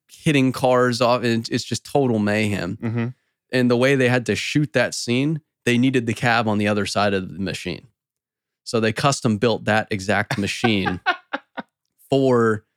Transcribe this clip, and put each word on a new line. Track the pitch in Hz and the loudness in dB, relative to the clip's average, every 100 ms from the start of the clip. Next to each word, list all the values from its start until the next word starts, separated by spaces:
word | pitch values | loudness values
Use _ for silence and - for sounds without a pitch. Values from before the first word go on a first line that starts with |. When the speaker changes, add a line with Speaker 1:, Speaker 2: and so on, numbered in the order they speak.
| _ | _
Speaker 1:
hitting | - 165 143 131 | -6 0 4 2
cars | - 127 123 123 117 | 2 4 4 4 2
off. | 120 123 | 2 2
And | 120 113 113 | 2 0 -2
it's | 127 | -6
just | - 117 | -4 -8
total | - 147 131 110 | -2 0 2 2
mayhem. | 104 107 107 98 87 107 | 2 2 0 -2 -4 -6
Speaker 2:
Mm-hmm. | 117 117 117 - _ _ _ | -6 -4 -6 -8 _ _ _
Speaker 1:
And | 127 123 | 0 2
the | 123 | 2
way | 131 139 | 2 2
they | 123 | 2
had | 127 113 | 0 0
to | 101 | -2
shoot | - 147 147 | -2 -2 0
that | 127 104 | 0 0
scene, | - - 123 143 160 - _ - | -4 -4 -2 -2 -4 -8 _ 0
they | 120 | 2
needed | 131 127 117 | 2 2 -2
the | |
cab | 107 123 117 110 | -2 0 0 0
on | 104 | 0
the | 104 | 0
other | 104 98 | 0 -2
side | - 101 | -2 0
of | 98 92 | -2 -4
the | 82 | -8
machine. | 92 - 90 71 - _ _ _ _ _ _ _ | -8 -8 -10 -12 -14 _ _ _ _ _ _ _
So | - 113 | -6 -2
they | 110 | -2
custom | 107 143 135 113 101 | 0 -2 0 -2 0
built | 120 107 110 | 0 -2 0
that | 107 107 | -2 -2
exact | 104 95 98 107 - | -6 -2 -2 -2 -4
Speaker 2:
<laughs> | 101 | -4
Speaker 1:
machine | - 120 104 90 92 - 359 _ - _ - - _ _ _ _ | -2 0 0 -2 -4 -4 -6 _ -14 _ -16 -16 _ _ _ _
for, | 135 131 120 113 104 - | 2 4 4 2 0 -6